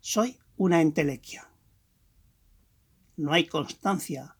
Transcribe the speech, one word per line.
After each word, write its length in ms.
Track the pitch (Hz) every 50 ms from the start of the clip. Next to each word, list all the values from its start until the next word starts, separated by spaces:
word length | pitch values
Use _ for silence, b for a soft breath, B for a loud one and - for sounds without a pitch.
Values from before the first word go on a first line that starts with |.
Soy 380 | _ - - 214 220 247 254 _ _ _ _
una 240 | - 190 185 175 165
entelequia. 680 | 160 156 151 175 156 143 135 - _ - - - - - _ _ _ _ _ _ _ _ _ _ _ _ _ _ _ _ _ _ _ _ _ _ _ _ _ _ _ _ _ _ _ _ _
No 160 | - 156 143 151
hay 140 | 170 165
constancia 880 | - - 156 139 - - _ - 196 196 170 - - - 135 131 147 - _